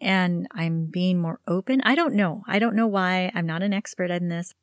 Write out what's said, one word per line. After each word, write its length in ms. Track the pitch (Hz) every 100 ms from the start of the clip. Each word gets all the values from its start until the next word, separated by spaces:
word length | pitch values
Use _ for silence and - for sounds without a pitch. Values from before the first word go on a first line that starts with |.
and 460 | 190 190 180 175 -
I'm 340 | 196 165 165 160
being 340 | 180 185 180
more 200 | 165 - -
open. 340 | 180 220 269 320
I 100 | 285
don't 180 | 330
know. 300 | 208 180 202 226
I 140 | 202
don't 160 | 226 208
know 120 | 226
why. 440 | 196 185 185 185
I'm 140 | - 165
not 160 | 165
an 100 | 202
expert 380 | 196 - - 180
in 160 | 175 175
this. 260 | 170 175 -